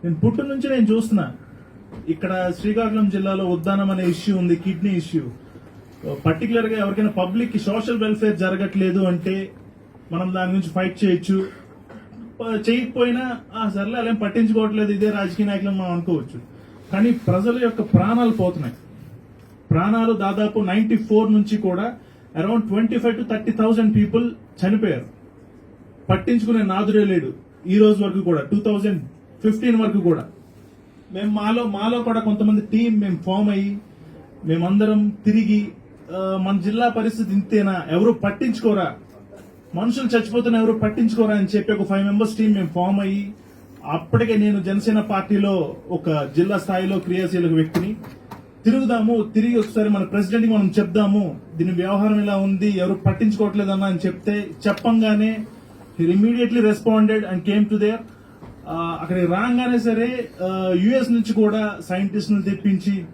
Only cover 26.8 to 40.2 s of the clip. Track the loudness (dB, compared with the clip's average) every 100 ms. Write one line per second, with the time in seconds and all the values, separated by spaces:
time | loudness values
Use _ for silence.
26.8 | 2 4 4 2 -2 -10 -18 -14 0 6
27.8 | 6 6 0 0 0 0 0 0 0 0
28.8 | 0 -2 -6 -18 -20 -2 0 2 2 2
29.8 | 2 2 2 0 -4 -18 -20 -20 -20 -20
30.8 | -20 -20 -14 -6 -2 -2 0 0 -2 -2
31.8 | -2 -2 -2 -2 0 2 2 2 2 0
32.8 | 2 2 0 -2 -2 0 0 0 -2 -6
33.8 | -12 -20 -20 -20 -20 -12 -2 0 2 2
34.8 | 4 2 0 0 2 2 4 0 0 -12
35.8 | -20 -20 -12 -6 -4 -2 0 0 0 0
36.8 | 0 2 -2 -2 -2 -2 2 2 2 -2
37.8 | 0 2 4 2 -2 -2 -2 0 0 0
38.8 | -2 -6 -20 -20 -20 -20 -20 -20 -12 -4
39.8 | -2 -2 0 0